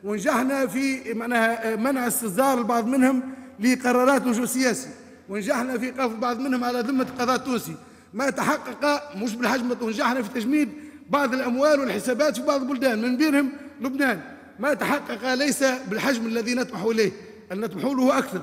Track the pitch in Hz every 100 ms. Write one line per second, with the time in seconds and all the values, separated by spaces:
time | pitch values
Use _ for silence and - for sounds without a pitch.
0 | 196 208 214 285 262 277 262 208 269 262
1 | 220 226 233 240 226 233 226 220 240 269
2 | 247 - 226 175 269 254 226 233 226 262
3 | 254 262 262 - - - 220 254 247 247
4 | 254 285 254 226 240 254 262 208 - -
5 | - - - 202 202 277 254 247 254 254
6 | 254 220 240 233 269 254 240 247 233 269
7 | 254 - 240 254 262 240 - 156 - -
8 | - 202 269 - 226 294 - 226 285 294
9 | - 190 233 226 240 262 240 240 233 220
10 | 262 262 208 247 220 302 277 - - -
11 | - 269 277 262 247 240 294 294 262 202
12 | 233 240 302 233 294 285 254 277 269 214
13 | 233 247 311 277 277 - - - 247 262
14 | 277 196 - - - - 254 269 202 285
15 | 285 233 247 254 294 240 269 254 190 214
16 | 254 247 226 226 226 247 247 190 208 226
17 | 208 - - - - 185 220 185 220 269
18 | 254 269 - 185